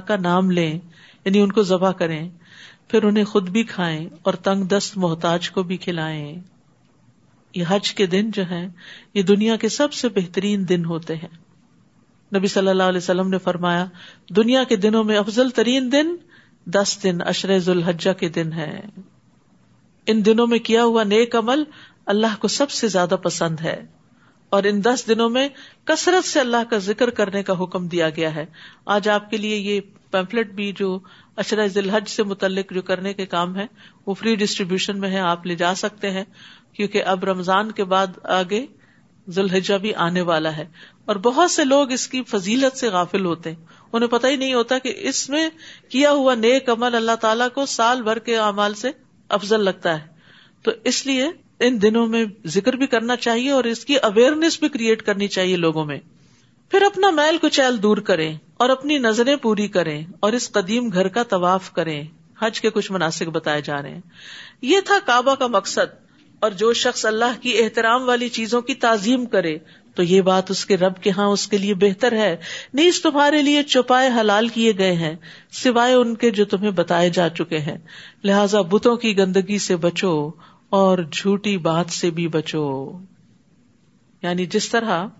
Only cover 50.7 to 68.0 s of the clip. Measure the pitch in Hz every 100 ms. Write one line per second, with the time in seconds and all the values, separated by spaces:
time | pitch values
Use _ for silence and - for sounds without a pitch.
50.7 | - 254 - 277 262 294 - _ - 240
51.7 | 240 208 233 226 226 220 - 165 180 247
52.7 | 254 269 226 233 240 240 226 269 269 233
53.7 | 226 - 277 214 208 254 311 320 - 294
54.7 | 233 226 220 214 196 202 190 185 180 165
55.7 | 156 151 139 - _ _ _ _ _ -
56.7 | 392 403 392 392 302 302 320 302 - 254
57.7 | 240 208 208 208 170 160 156 _ - 247
58.7 | 262 285 294 233 220 240 285 226 208 202
59.7 | 185 160 151 165 - 208 240 - 202 180
60.7 | 233 233 180 190 233 240 185 180 190 190
61.7 | - 160 151 156 - _ - 220 220 220
62.7 | 214 202 190 160 - 165 160 156 147 147
63.7 | 143 143 165 - - - - - - 254
64.7 | 392 392 403 - 247 254 269 247 196 -
65.7 | 220 180 - _ _ _ - 214 190 226
66.7 | 233 254 - 220 220 240 233 247 220 220
67.7 | 226 226 247